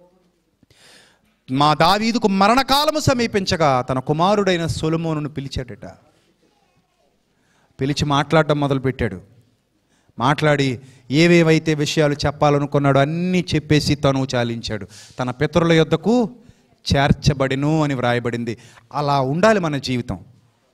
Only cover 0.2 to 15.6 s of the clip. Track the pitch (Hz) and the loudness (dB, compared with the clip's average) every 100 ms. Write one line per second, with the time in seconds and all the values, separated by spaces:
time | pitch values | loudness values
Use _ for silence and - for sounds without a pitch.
0.2 | _ _ _ _ _ _ _ - _ _ | _ _ _ _ _ _ _ -20 _ _
1.2 | _ _ - 135 151 151 165 208 226 233 | _ _ -6 0 2 4 4 2 0 0
2.2 | 208 196 202 254 269 277 302 302 285 254 | 0 2 4 2 2 0 0 0 0 0
3.2 | 233 214 190 180 151 127 127 131 - 156 | 0 -2 -2 0 2 0 -2 -4 -2 0
4.2 | 180 208 190 175 165 - 160 160 165 151 | 2 2 0 0 -2 -4 -2 -2 -4 -6
5.2 | 147 151 139 - 123 101 90 - _ _ | -6 -10 -10 -10 -12 -14 -18 -20 _ _
6.2 | _ _ _ _ _ _ _ _ _ _ | _ _ _ _ _ _ _ _ _ _
7.2 | _ _ _ _ _ - 135 147 147 143 | _ _ _ _ _ -6 -4 -2 0 0
8.2 | 147 160 147 147 143 135 127 - 113 90 | 2 2 2 0 0 -2 -2 -4 -6 -8
9.2 | - _ _ _ _ _ _ _ _ - | -16 _ _ _ _ _ _ _ _ -2
10.2 | 123 - 151 143 135 117 - - - 143 | 0 2 2 2 0 -4 -10 -20 -2 2
11.2 | 170 170 160 160 160 147 147 160 147 147 | 4 6 4 2 0 -2 -2 0 0 0
12.2 | 147 - 151 143 143 143 143 135 143 170 | -4 0 2 2 0 0 2 2 2 -2
13.2 | 180 180 - 151 - 151 - 147 139 135 | -2 -2 -2 -4 0 0 2 0 0 0
14.2 | 131 123 117 117 110 107 95 - - - | -2 -2 -4 -6 -8 -10 -10 -16 -14 -8
15.2 | 127 - 151 175 | -8 -4 -2 0